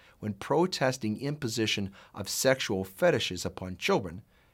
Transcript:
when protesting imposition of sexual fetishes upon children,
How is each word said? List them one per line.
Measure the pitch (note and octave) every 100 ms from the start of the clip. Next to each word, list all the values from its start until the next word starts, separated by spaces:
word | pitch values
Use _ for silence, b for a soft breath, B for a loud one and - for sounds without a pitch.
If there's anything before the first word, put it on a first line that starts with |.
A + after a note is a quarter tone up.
| b b
when | G#2+
protesting | G2 - D3 F3 - C3 B2+ A2 G#2+
imposition | C#3 D3+ A2+ A2+ G#2+ - G2 B B
of | - F#2+
sexual | - B2+ C3 - F#2+
fetishes | F#2 - F3 B2+ - F2+ F2+
upon | - F#2 F2+
children, | - F3+ F2+ F2+ b b b